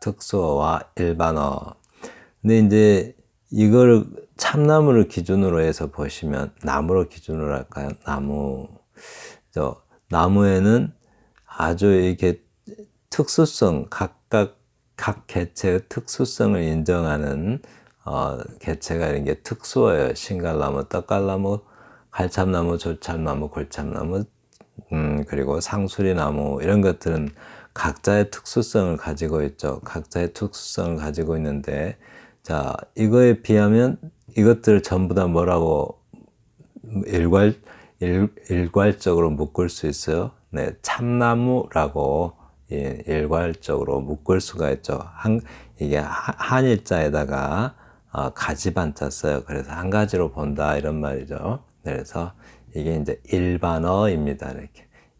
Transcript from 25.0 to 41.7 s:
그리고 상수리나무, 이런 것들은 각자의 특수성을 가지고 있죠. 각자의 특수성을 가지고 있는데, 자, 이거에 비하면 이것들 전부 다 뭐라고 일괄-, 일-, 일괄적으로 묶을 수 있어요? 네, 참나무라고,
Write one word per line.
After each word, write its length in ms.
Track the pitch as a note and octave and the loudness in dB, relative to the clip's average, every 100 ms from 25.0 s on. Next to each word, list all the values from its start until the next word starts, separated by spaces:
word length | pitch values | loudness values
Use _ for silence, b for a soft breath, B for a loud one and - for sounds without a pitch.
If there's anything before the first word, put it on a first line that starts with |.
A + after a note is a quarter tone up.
| D2+ D2 C#2+ | -2 -2 -4
그리고 340 | C#2+ C2+ D2 | -4 -2 -2
상수리나무, 1040 | - G2+ F#2+ - G2 F2+ D2 D2 C#2+ C#2 | -4 -4 -4 -2 0 0 0 -2 -2 -2
이런 180 | D#2+ G#2 | 2 4
것들은 480 | G2 - E2+ D#2+ D2 B B B B | 4 2 -2 -2 -4 B B B B
각자의 560 | - D#2+ - - G#2 G2+ | -6 -4 -2 2 2 2
특수성을 640 | - - - A2+ A2+ F#2 D#2+ | -4 -6 -2 0 0 0 -2
가지고 460 | - D2 D#2+ D#2 | -6 -6 -4 -2
있죠. 380 | C#2+ - D2 C2+ | -4 -4 -6 -6
각자의 520 | - E2+ D#2 F2 F2 | -8 -12 -8 -4 -4
특수성을 640 | - G2+ - - - E2+ D#2+ | -4 -8 -8 -10 -6 -4 -4
가지고 400 | D2+ D#2 D#2+ D#2+ | -4 -4 -4 -2
있는데, 640 | D2+ C#2+ C#2 C#2+ E2 - B B B B | -4 -4 -6 -6 -6 -8 B B B B
자, 320 | - D#2+ C2 - - | -6 -4 -4 -6 -10
이거에 480 | - A2 A#2+ B2 A2+ | -2 4 6 6 6
비하면 560 | - G#2+ G#2 A2+ B2 - D#3+ - - - | 4 4 6 4 4 0 -10 -20 -6 4
이것들 460 | G#2 A#2 - G#2 | 4 6 4 4
전부 320 | - F#2 F#2 | 4 0 0
다 120 | F#2 F#2 | 0 2
뭐라고 720 | E2+ F2 F2 E2 D2+ C#2+ - _ - - _ _ _ _ - A#2 G#2 F#2+ | 2 2 2 2 0 -2 -8 _ -20 -20 _ _ _ _ -20 -10 -6 -4
일괄-, 540 | F2 E2+ F#2+ G#2 A2 B B B - | 0 4 6 4 2 B B B -6
일-, 320 | F2+ F2+ G#2 - - | -2 2 0 -2 -4
일괄적으로 800 | F2+ F2 G2+ G2+ G2 - E2+ E2 | -2 0 2 2 2 2 2 2
묶을 380 | D2 D2+ - F2+ | 0 -2 -2 -2
수 180 | - D#2 | -2 -6
있어요? 460 | D2 - D#2+ G#2 - _ | -4 -4 -2 -4 -10 _
네, 220 | - - - | -6 -6 -6
참나무라고, 1600 | - - A#2+ A#2+ A#2+ A#2 B2 B2+ - | -8 -4 -2 2 2 2 2 0 -2